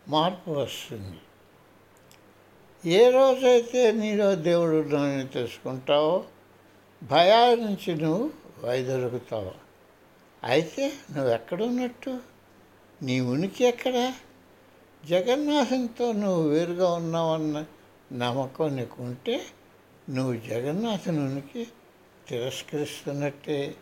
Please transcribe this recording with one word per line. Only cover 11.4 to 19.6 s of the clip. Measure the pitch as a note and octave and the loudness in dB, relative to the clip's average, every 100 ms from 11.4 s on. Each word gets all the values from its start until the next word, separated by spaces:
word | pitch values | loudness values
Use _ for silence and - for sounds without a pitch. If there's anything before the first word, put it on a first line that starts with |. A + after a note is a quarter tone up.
| - F3+ A#3 B3 B3 - C4+ B3+ - - _ - _ _ _ - | -2 -6 -4 -4 -4 -8 -10 -10 -12 -20 _ -20 _ _ _ -10
నీ | C3+ B2+ | -4 -2
ఉనికి | B2 C3 F#3+ - | 0 -2 -4 0
ఎక్కడ? | B3 A#3+ C4 B3+ B3+ B3+ - - - - _ - - _ | 0 0 -2 -2 -2 -4 -16 -20 -20 -20 _ -20 -20 _
జగన్నాథంతో | D3+ F3+ A3+ C4+ D4 D4 A3+ C4 A#3+ - A#3+ | -2 0 2 0 2 2 2 0 -2 -2 -2
నువ్వు | G#3+ G3+ F3+ D#3 | 0 0 2 2
వేరుగా | D3+ E3+ F3 F#3 | 2 2 0 0
ఉన్నావన్న | E3+ E3 E3 D#3+ D#3+ D#3 D3+ D#3 - - _ - | 0 -2 -2 0 0 -2 -4 -8 -16 -20 _ -12
నమ్మకం | B2+ A#2+ B2+ C3+ - D#3 | -4 -2 -2 -4 -2 -2
నీకుంటే, | C3+ A#2 - B2 B2 - C4+ - - | -2 -6 -10 -10 -8 -4 -6 -6 -18